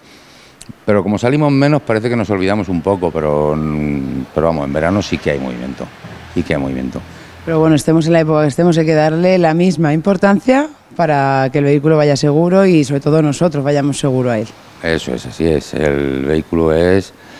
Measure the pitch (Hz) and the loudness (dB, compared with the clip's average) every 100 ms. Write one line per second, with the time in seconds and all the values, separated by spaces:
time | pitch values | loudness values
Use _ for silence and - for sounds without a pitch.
0 | - - - - - - - - - 104 | -18 -20 -20 -20 -20 -20 -20 -8 -2 0
1 | 92 104 120 147 147 139 143 147 - 110 | 0 -2 0 0 2 2 2 2 0 -2
2 | 120 120 98 98 95 107 95 90 85 98 | 0 -2 -2 -2 0 -2 -2 -2 -2 -2
3 | 90 78 76 73 76 76 78 76 73 71 | -2 -2 0 0 0 0 -2 -4 -4 -4
4 | 67 65 65 - 80 80 69 76 80 101 | -6 -8 -6 -2 0 0 -4 -2 0 0
5 | - 73 80 71 65 62 64 64 62 - | -2 -4 -4 -4 -6 -8 -10 -10 -14 -16
6 | - - - - 80 76 67 65 64 - | -20 -18 -8 -6 -4 -4 -4 -6 -8 -10
7 | - - - - - 160 160 151 - 160 | -14 -18 -20 -14 -4 0 2 2 2 0
8 | 160 170 156 156 151 131 175 165 160 156 | 2 2 2 2 0 2 2 2 2 2
9 | 156 160 180 185 165 160 185 151 160 156 | 2 2 2 2 2 2 2 2 0 0
10 | 180 196 202 196 - 262 302 294 _ - | 0 2 2 2 2 0 0 -8 _ -2
11 | 165 143 139 135 135 147 143 147 147 156 | 0 2 2 0 0 0 2 2 2 2
12 | 147 139 147 147 170 190 196 170 135 139 | 2 2 2 2 2 4 4 4 2 0
13 | 147 156 151 135 175 147 139 147 143 135 | 2 2 2 0 -2 0 0 0 0 -2
14 | 143 127 123 113 110 - - - 85 80 | 0 0 0 -2 -6 -12 -20 -8 -4 -2
15 | 67 60 64 - 82 76 - 69 76 71 | -2 -8 -8 -4 0 0 -2 -2 -2 0
16 | 69 67 67 78 78 82 80 78 90 95 | -2 -4 -2 -4 -2 0 2 2 2 2
17 | 90 - - - | -2 -12 -20 -20